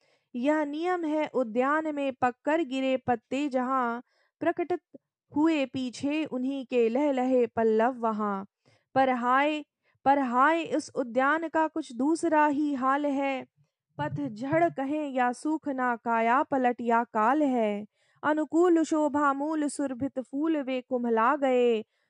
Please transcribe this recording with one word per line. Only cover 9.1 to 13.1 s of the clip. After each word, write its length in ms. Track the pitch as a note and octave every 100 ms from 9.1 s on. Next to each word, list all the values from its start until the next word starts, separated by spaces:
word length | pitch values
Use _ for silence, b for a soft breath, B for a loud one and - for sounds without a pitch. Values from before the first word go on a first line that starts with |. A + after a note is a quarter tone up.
हाय, 540 | B3+ A#3+ C4 D4 D4+ D4 _ _ _ -
पर 120 | C#4+
हाय 420 | C4 A#3+ C#4+ E4
इस 280 | D#4+ D4+ -
उद्यान 580 | - B3+ A3+ C4 D#4 E4
का 180 | D#4+ D#4
कुछ 240 | D#4+ C#4+
दूसरा 520 | A#3 C4+ D#4+ E4+ D4+ D4+
ही 240 | C#4+ D4+
हाल 320 | C#4 C4 C#4
है, 380 | D4